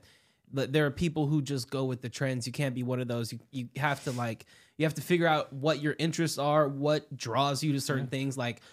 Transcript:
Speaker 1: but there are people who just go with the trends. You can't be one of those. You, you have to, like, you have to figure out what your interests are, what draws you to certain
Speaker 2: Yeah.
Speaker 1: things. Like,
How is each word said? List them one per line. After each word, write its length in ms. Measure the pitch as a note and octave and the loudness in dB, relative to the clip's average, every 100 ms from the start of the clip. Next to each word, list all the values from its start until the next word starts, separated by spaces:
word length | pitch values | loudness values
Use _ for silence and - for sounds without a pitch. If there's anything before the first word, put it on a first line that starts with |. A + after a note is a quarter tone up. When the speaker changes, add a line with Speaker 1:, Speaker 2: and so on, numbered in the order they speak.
| - _ _ _ _ | -10 _ _ _ _
Speaker 1:
but 200 | C3+ C3 | -4 0
there 140 | D3+ D3 | 2 2
are 60 | |
people 360 | - E3+ D#3 C#3+ | 2 0 2 2
who 140 | D3+ | 2
just 280 | C3+ C#3 A#2+ | 0 -2 -4
go 140 | C3+ C3+ | -2 -2
with 160 | B2 | -4
the 80 | B2 | -6
trends. 360 | - C3+ B2+ A#2+ | -4 -2 -2 -4
You 60 | |
can't 200 | A#2 C#3+ B2 | -2 -2 -2
be 80 | |
one 160 | B2 B2+ | -2 -2
of 60 | B2 | -2
those. 260 | A#2+ A2+ | -2 -4
You, 60 | A#2 - | -8 -10
you 160 | C3+ A#2+ - | -10 -8 -2
have 280 | D3 C#3 - | -2 -2 -4
to, 60 | |
like, 340 | B2 A#2+ A2 - - _ - | -4 -4 -6 -12 -20 _ -2
you 80 | D#3 | 0
have 80 | D3 | 0
to 60 | |
figure 260 | - F3 E3 | 2 4 4
out 240 | D3+ - | 4 0
what 300 | C#3 C#3+ C#3 | -2 0 2
your 140 | D3 C#3 | 0 0
interests 380 | E3 - E3 - | 0 2 0 0
are, 300 | C#3+ D3+ C#3+ | 2 4 4
what 480 | C#3 D3 D3+ - B2+ | 2 2 2 0 -10
draws 480 | B2 A2+ C#3+ C3+ | -2 2 2 2
you 100 | D#3 | 0
to 80 | C#3 | 0
certain 240 | C3+ C3+ C3+ | 0 -2 -2
Speaker 2:
Yeah. 40 | |
Speaker 1:
things. 260 | C3 C#3 C3 | -2 -2 -2
Like, 240 | A#2+ A2+ - | -4 -4 -12